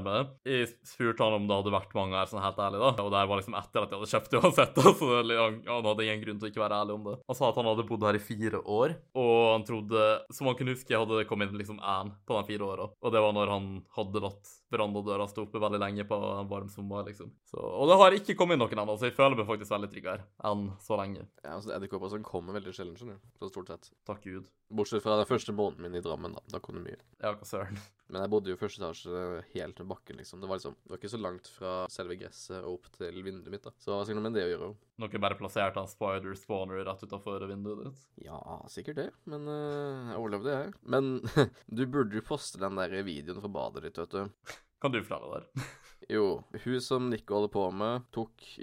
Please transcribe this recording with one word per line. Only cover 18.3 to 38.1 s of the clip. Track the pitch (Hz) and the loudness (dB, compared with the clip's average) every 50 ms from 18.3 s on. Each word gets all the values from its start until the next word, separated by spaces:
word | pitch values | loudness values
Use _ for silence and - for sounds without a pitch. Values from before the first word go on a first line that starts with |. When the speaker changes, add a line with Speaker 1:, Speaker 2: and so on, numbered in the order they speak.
| 190 - | 2 4
Speaker 1:
kommet | 185 175 170 139 | 4 6 6 4
inn | 117 | 4
noen | 104 - 107 104 | 2 2 0 0
ennå, | 107 107 101 | 0 0 0
så | 123 123 | 0 0
jeg | 117 - | 6 6
føler | 139 139 131 117 | 6 6 6 4
meg | 104 104 | 0 0
faktisk | 110 104 104 - 104 | 0 -2 -2 -2 -2
veldig | 104 101 98 95 | -2 -2 -4 -8
trygg | 95 - 90 | -8 -6 -6
her, | 92 104 98 - _ - - 107 | -6 -6 -8 -14 _ -6 -2 -2
enn | 104 104 101 98 98 98 - | 0 0 -2 -6 -8 -10 -4
så | - 110 101 | -2 -2 -2
lenge. | 98 98 98 - - 104 _ _ | -2 -4 -6 -10 -12 -18 _ _
Speaker 2:
Ja, | - 71 82 | -14 -12 -10
altså, | 92 101 110 - 92 | -10 -8 -6 -8 -8
edderkopper | 98 101 98 95 95 95 | -6 -6 -6 -6 -6 -6
som | 101 107 104 - | -6 -8 -8 -6
kommer | - 92 85 87 98 104 | -8 -8 -6 -6 -8 -10
veldig | 95 92 95 | -10 -10 -12
sjelden, | - 95 87 85 101 | -12 -12 -12 -12 -14
skjønner | 120 120 98 98 | -16 -16 -16 -18
du. | _ - _ - | _ -20 _ -14
Så | 101 95 - | -12 -12 -10
stort | 98 90 - | -12 -12 -12
sett. | 85 80 - - _ _ _ | -14 -16 -16 -20 _ _ _
Speaker 1:
Takk | - 101 98 - 95 | -12 -12 -12 -10 -12
Gud. | 92 95 95 - _ _ _ - 107 | -12 -12 -14 -16 _ _ _ -10 -4
Speaker 2:
Bortsett | 110 104 - 117 107 - | -4 -2 0 0 -2 2
fra | 113 107 | 2 4
den | 107 104 - | 4 4 2
første | 127 110 - - 107 | 0 -2 0 -2 -2
måneden | 101 104 95 - - 87 | -2 -2 -2 -2 -6 -10
min | 87 90 | -8 -6
i | 87 87 | -6 -4
Drammen, | 87 76 - 85 87 87 | -4 -6 -6 -6 -8 -10
da. | - - - | -12 -14 -10
Da | - 87 | -12 -12
kom | - - - | -10 -10 -12
det | 87 - | -12 -12
mye. | - - - _ _ _ - - | -12 -14 -16 _ _ _ -8 -6
Speaker 1:
Ja, | 107 | -6
hva | 104 104 - - | -6 -6 -10 -8
søren. | - 98 98 95 101 101 101 - _ _ _ - | -6 -6 -6 -6 -10 -12 -14 -16 _ _ _ -10
Speaker 2:
Men | 92 92 98 | -6 -6 -2
jeg | 101 104 | 2 2
bodde | 107 98 95 | 0 2 0
jo | 92 - | -6 -4
første | 107 101 - - 98 | -6 -8 -8 -6 -8
etasje | 82 82 - - 87 87 90 90 90 87 85 87 - - | -8 -8 -10 -10 -8 -6 -6 -4 -6 -6 -8 -10 -10 -8
helt | 90 87 80 - - | -8 -8 -8 -10 -12
med | 90 95 101 | -12 -12 -12
bakken, | - _ - - - | -12 _ -18 -18 -16
liksom. | - - - 90 98 | -16 -16 -16 -12 -8
Det | 95 | -8
var | 95 92 | -8 -6
liksom, | - 71 - _ _ | -8 -10 -14 _ _
det | - | -14
var | 92 92 | -14 -12
ikke | - 101 117 | -12 -10 -8
så | 113 104 | -6 -6
langt | 92 90 92 - - - | -6 -8 -10 -16 -20 -16
fra | - 95 92 92 92 92 90 | -10 -8 -6 -4 -4 -6 -6
selve | - - 95 87 90 92 | -8 -10 -8 -8 -8 -10
gresset | 95 85 - - - - 92 92 | -12 -16 -16 -18 -14 -12 -12 -10
og | 95 - 92 90 | -8 -8 -10 -10
opp | _ - _ - | _ -16 _ -10
til | 92 85 85 92 92 | -10 -10 -10 -10 -10
vinduet | 95 95 92 90 95 98 | -10 -12 -12 -14 -14 -14
mitt, | 101 - | -14 -14
da. | - - _ | -16 -18 _
Så | - - 101 | -6 -4 -4
det | |
var | 101 101 107 | -2 -2 -2
sikkert | 107 107 | -4 -4
noe | 107 117 | -2 -2
med | 117 | 0
det | 104 90 87 | 0 0 0
å | |
gjøre. | 87 80 - 95 107 - _ _ _ - 113 | -2 -2 -6 -8 -10 -14 _ _ _ -10 -10
Speaker 1:
Noen | 104 - 107 101 | -8 -4 0 0
bare | 98 98 - | 0 0 -2
plasserte | 98 95 - 113 98 95 95 98 | -6 -6 -2 0 0 0 0 -2
en | 95 101 | -8 -8
spider | - - 110 98 95 98 95 95 95 95 - | -8 -4 -2 -2 -2 -2 -4 -6 -10 -10 -6
spawner | - 107 95 95 92 92 95 95 | -4 -4 -4 -4 -4 -4 -6 -6
rett | 95 95 98 - 101 | -6 -8 -8 -10 -12
utenfor | 101 98 101 107 101 98 98 98 | -12 -10 -8 -8 -8 -6 -6 -8
vinduet | 98 101 101 104 107 107 - 135 | -8 -8 -8 -8 -8 -8 -10 -12
ditt? | 131 - _ _ | -14 -16 _ _